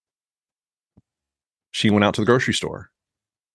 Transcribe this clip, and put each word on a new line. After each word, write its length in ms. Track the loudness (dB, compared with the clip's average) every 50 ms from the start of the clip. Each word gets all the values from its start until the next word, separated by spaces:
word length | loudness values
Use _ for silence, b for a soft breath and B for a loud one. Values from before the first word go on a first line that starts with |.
| _ _ _ _ _ _ _ _ _ _ _ _ _ _ _ _ _ _ _ _ _ _ _ _ _ _ _ _ _ _ _ _ _ _
She 180 | -6 -2 0 2
went 160 | 4 4 4
out 80 | 2 2
to 80 | 0
the 40 | 0
grocery 280 | 2 2 2 0 -2 -4
store. 380 | -4 -6 -8 -10 -12 -16 -20 _ _ _ _ _ _ _ _ _ _ _ _ _